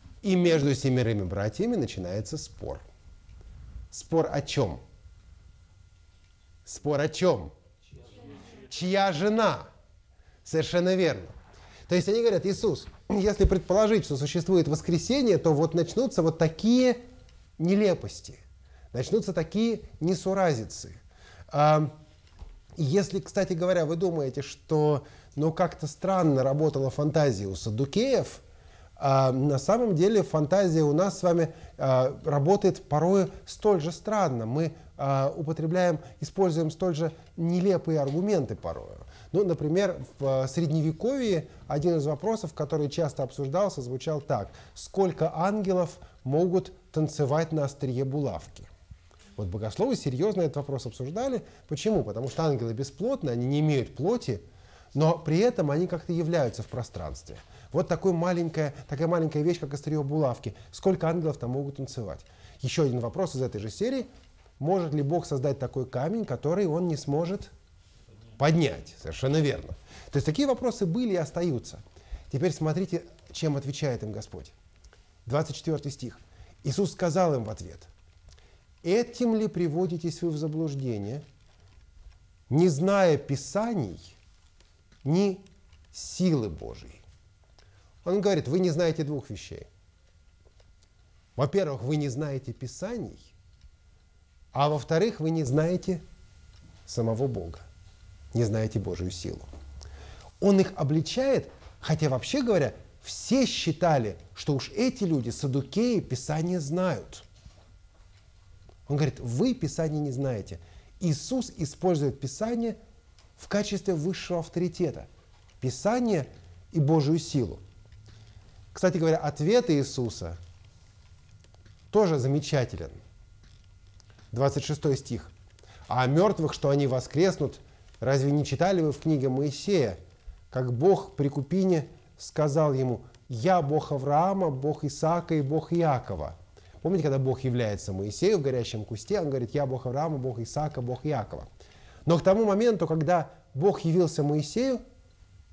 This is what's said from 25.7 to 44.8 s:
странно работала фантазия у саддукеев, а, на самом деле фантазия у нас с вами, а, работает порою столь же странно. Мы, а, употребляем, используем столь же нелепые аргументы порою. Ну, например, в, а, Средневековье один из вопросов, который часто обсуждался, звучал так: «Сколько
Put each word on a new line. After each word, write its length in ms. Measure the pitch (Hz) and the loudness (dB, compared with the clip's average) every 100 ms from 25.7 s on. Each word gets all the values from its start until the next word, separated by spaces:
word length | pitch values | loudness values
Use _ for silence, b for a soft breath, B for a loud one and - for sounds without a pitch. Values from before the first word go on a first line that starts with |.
| - 151 | -2 -10
странно 560 | - 185 190 165 135 | -4 0 2 4 4
работала 480 | 135 139 156 139 131 | 2 2 2 0 -2
фантазия 560 | - 151 160 147 98 98 | 0 0 4 2 2 -4
у 80 | |
саддукеев, 880 | 92 117 107 139 196 262 233 127 - b b b b b - | -6 -4 -2 0 0 2 2 0 -8 b b b b b -4
а, 340 | 139 135 131 | 2 4 4
на 280 | 131 143 135 | 2 2 2
самом 360 | - 226 240 | 2 2 2
деле 280 | 160 185 220 | 4 4 4
фантазия 600 | 175 156 147 185 190 160 | 2 0 2 4 4 4
у 100 | 147 | 4
нас 260 | 147 190 180 | 4 2 2
с 40 | |
вами, 300 | 180 170 160 B B - | 2 2 2 B B -4
а, 420 | 135 131 127 139 | 2 4 2 0
работает 580 | 160 143 143 202 202 - | -2 2 4 4 4 0
порою 480 | - 151 165 196 180 - - | 0 2 4 4 2 -4 -16
столь 340 | - 214 196 | -2 2 4
же 120 | 151 | 2
странно. 540 | 165 - 214 175 123 110 | -6 -4 0 2 0 -2
Мы, 280 | 135 165 B B - | -2 -2 B B -4
а, 360 | 139 139 135 170 | 0 2 0 -2
употребляем, 640 | 151 160 160 180 180 156 B B | -4 -2 0 2 2 2 B B
используем 500 | - - 185 156 156 | -6 2 2 2 -2
столь 240 | - 185 | 0 -2
же 180 | 151 165 160 B - | 0 -2 -4 B -4
нелепые 640 | 170 180 190 175 170 156 | 0 2 2 2 2 0
аргументы 560 | 139 151 196 190 117 107 | 0 0 0 0 0 -4
порою. 500 | 85 73 50 50 - B B | -8 -8 -12 -16 -20 B B
Ну, 120 | 175 | 0
например, 580 | 202 165 151 175 202 165 131 - | 2 0 0 2 2 -2 -10 -4
в, 80 | 135 | 0
а, 220 | 131 131 | 2 0
Средневековье 960 | - 165 160 156 156 220 277 240 170 - B - | 0 0 2 0 0 -2 0 0 0 -2 B -6
один 300 | 143 170 165 | -2 2 2
из 80 | 143 | 0
вопросов, 480 | 143 196 220 165 | -2 -2 -4 -4
который 340 | - 147 160 143 | -6 -2 -2 -2
часто 340 | - 156 147 | -2 -2 -2
обсуждался, 600 | 131 - 139 160 202 - | -6 -4 -2 0 0 -2
звучал 400 | 123 127 160 156 | -6 -6 -4 -4
так: 280 | 139 123 98 B B | -2 -4 -4 B B
«Сколько 560 | - | -18